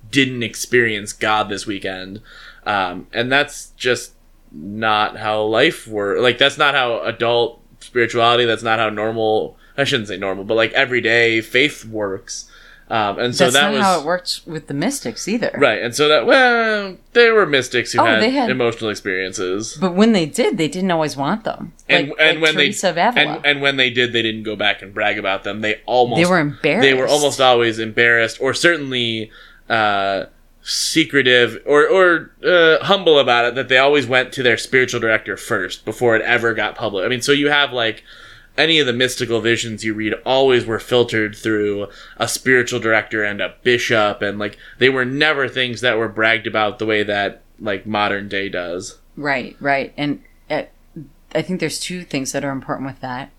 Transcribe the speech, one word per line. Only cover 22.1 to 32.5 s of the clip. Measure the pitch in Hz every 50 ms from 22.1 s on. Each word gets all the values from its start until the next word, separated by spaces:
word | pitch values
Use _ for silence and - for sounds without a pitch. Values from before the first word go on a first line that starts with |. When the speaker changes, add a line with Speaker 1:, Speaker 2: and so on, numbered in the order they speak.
| 151 -
Speaker 1:
and | 156 156 160 156
Speaker 2:
like | 160 156
Speaker 1:
when | 156
they, | 151 147 190
Speaker 2:
Teresa | 208 - - 190
of | 165 165
Avila. | 175 220 240 143 147 147 - 160
Speaker 1:
and, | 156
and | 143 143 139
when | 139 139 139 135
they | 127 123
did, | 120 123 123 117 113
they | 117
didn't | 113 113 110 110 107
go | 107 107
back | 101 101 104 98 -
and | - 95 104
brag | 107 107 104 104 104
about | 101 95 95 98 -
them. | 104 101 107
They | 110 107 107 - -
almost | - 113 123 123 120 120 -
Speaker 2:
They | 165 180
were | 185 175
embarrassed. | 151 147 139 - - 151 147 196 135
Speaker 1:
they | 139 135
were | 131 131 120
almost | 135 147 147 143 120 123
always | 135 127 127 120 120 117 113 113
embarrassed, | 110 110 107 - 120 120 117 117 113 113 - -
or | 123 135 117
certainly, | - - 175 170 156 143 135 131 123 120 117 113 113 107 - - - - - - - _ _
uh, | 123 113 110 104 101 98 98 98 98 95 - - _ _ _ _ _ _
secretive | _ - - - - - - 156 160 135 - 143 131 123 127 123 120 113 - - -
or, | - 143 147 151 147
or, | 160 190 185 180 170 160 151 - _ _ -
uh, | 143